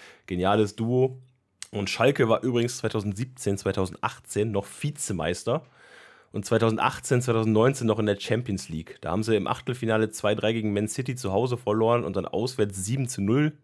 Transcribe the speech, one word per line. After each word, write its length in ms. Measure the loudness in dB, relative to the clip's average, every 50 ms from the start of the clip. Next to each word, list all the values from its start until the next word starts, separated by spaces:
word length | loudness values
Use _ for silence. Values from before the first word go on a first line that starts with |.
| -20 -20 -20 _ _
geniales 500 | -6 -2 0 2 4 4 4 4 2 0
Duo. 460 | -2 -2 0 2 2 2 2 0 -6 -20 _ _ _ _ _ _ _ -14 -10
Und 180 | -6 -6 -4 -4
Schalke 380 | 0 2 4 4 4 4 4
war 160 | 4 4 2 2
übrigens 360 | 2 2 2 0 0 -2 -4
zweitausendsiebzehn, 800 | -4 -2 -2 -2 -2 -2 -2 -4 -6 -8 -8 -4 -2 -2 -2
zweitausendachtzehn 920 | 0 0 0 0 0 -2 -2 -4 -6 -6 -8 -8 -10 -14 -6 -2 -2 -2 0
noch 140 | -2 -4 -4
Vizemeister 1000 | -6 -8 -8 -6 -6 -6 -6 -6 -4 -4 -2 -2 -2 -2 -2 -2 -2 -2 -2 -4 -10 _ -20 -20 -20 -20 -20 -20 -20 -20 -20 _ _ -8
und 120 | -8 -2
zweitausendachtzehn, 760 | 0 2 4 4 2 2 2 0 0 0 -2 -2 0 0 2
zweitausendneunzehn 680 | 2 2 2 2 2 4 4 6 4 4 2 2 2
noch 120 | 0 2 2
in 80 | 2
der 120 | 0 0 -2
Champions 480 | -2 -2 -2 -2 -2 -4 -6 -6 -6
League. 300 | -8 -8 -10 -10 -12 -14 -10
Da 120 | -6 -4
haben 120 | -2 -2 0
sie 140 | 2 2
im 100 | 2 2
Achtelfinale 640 | 0 -4 -4 -4 -6 -6 -4 -2 0 2 2 2 0
zwei 260 | -2 -2 0 0 0
drei 160 | 2 0 0
gegen 220 | 0 0 0 0 0
Man 160 | 0 -2 -2
City 260 | -4 -4 -4 -4 -6
zu 160 | -4 -4 -2
Hause 240 | 0 0 0 0 -2
verloren 480 | -2 -2 0 2 2 4 4 4 2 0
und 140 | -2 -4
dann 80 | -4 -4
auswärts 580 | -2 -2 -2 -2 -2 0 0 -2 0 -2 -4 -4
sieben 240 | -2 -2 -2 -2
zu 140 | -4 -4 -2
null 320 | 0 2 4 4 2 2 -2 -6